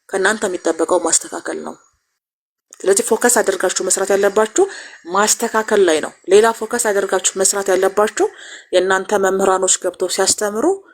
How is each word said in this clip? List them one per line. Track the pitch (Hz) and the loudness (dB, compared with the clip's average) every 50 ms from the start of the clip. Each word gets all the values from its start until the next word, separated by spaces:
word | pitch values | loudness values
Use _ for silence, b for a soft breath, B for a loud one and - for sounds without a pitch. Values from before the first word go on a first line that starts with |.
| _ - | _ -8
ከእናንተ | - 190 190 196 220 220 - | -4 0 0 0 0 0 -2
የሚጠበቀው | 196 180 175 - 165 165 - - - 185 175 | -4 -4 -4 -2 -2 -2 -2 0 0 2 0
ማስተካከል | 170 165 165 - - 330 - 165 - 160 160 160 | 2 0 -2 -2 -2 -6 -12 -10 -10 -10 -10 -10
ነው። | 156 160 160 - _ _ _ _ _ _ _ _ _ _ _ _ _ _ _ _ _ _ - - | -10 -12 -16 -18 _ _ _ _ _ _ _ _ _ _ _ _ _ _ _ _ _ _ -16 -4
ስለዚህ | - 185 196 196 226 | 0 0 0 2 0
ፎከስ | - 226 208 - 240 247 | 0 0 0 2 2 2
አድርጋችሁ | 226 196 - 190 180 - 185 - - 180 | 2 0 0 -2 -2 -2 -4 -4 -4 -4
መስራት | 185 - 190 190 - | -2 -2 -2 0 0
ያለባችሁ | 202 196 202 202 196 214 214 214 - - 392 392 B B B B B B - | 2 2 2 2 2 0 0 0 2 0 0 0 B B B B B B -10
ማስተካከል | - 180 196 214 220 - - 240 226 - 220 214 - 220 208 | -4 -2 0 0 0 0 -2 -4 -4 -2 -4 -2 0 2 2
ላይ | 190 170 156 151 | 4 4 2 0
ነው። | 147 139 - _ _ 170 | -2 -6 -12 _ _ 4
ሌላ | 190 208 220 226 | 4 6 6 4
ፎከስ | 220 - - - 247 233 - | 2 -2 -6 -6 -4 -2 -2
አድርጋችሁ | 220 196 196 196 190 196 185 - - - | 0 0 0 0 0 -2 -2 -2 -2 -2
መስራት | 190 190 - - 202 196 - | 0 0 0 0 -2 0 0
ያለባችሁ | 185 185 190 190 190 208 208 214 - - 370 427 B B B B B B B B | 2 2 2 2 2 2 0 0 0 0 -2 -2 B B B B B B B B
የእናንተ | - 180 180 190 190 190 190 - 214 196 | 0 2 2 2 0 0 0 -2 0 0
መምህራኖች | 190 190 190 190 196 190 190 185 190 180 - - | 2 0 0 2 2 2 2 2 0 0 -2 -2
ገብተው | - 180 180 - 185 175 | -4 -6 -4 -4 -4 -4
ሲያስተምሩ | - - 190 185 - - 214 208 208 220 262 349 392 392 b b | -2 -2 0 0 -2 -2 -4 -4 -2 -2 0 0 -2 -2 b b